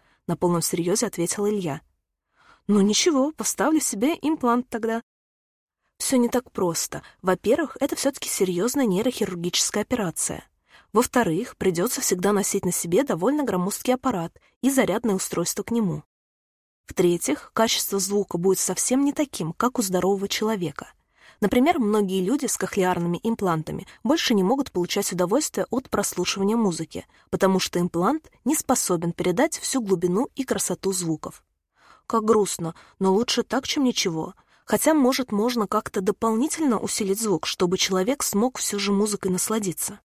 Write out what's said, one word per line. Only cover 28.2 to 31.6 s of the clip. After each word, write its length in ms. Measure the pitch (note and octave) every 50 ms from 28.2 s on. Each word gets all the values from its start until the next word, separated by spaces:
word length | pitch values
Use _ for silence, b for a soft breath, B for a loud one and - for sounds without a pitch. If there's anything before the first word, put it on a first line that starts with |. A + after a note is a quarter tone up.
| - - b b b
не 100 | A#3+ D#4
способен 580 | - - - B3+ - - - F3+ E3 E3 E3+
передать 460 | - - F3 F3+ F3 A#3 D4+ E4 - -
всю 220 | - - - C4+
глубину 480 | A3 F#3+ F#3+ E3+ F3+ F3 F3 G#3+ C#4+ - -
и 100 | - C4
красоту 480 | - G#3+ G3 - - F3+ - - G3
звуков. 500 | F#3 F3+ F3 D#3+ D#3 - - - - - _ _ _ _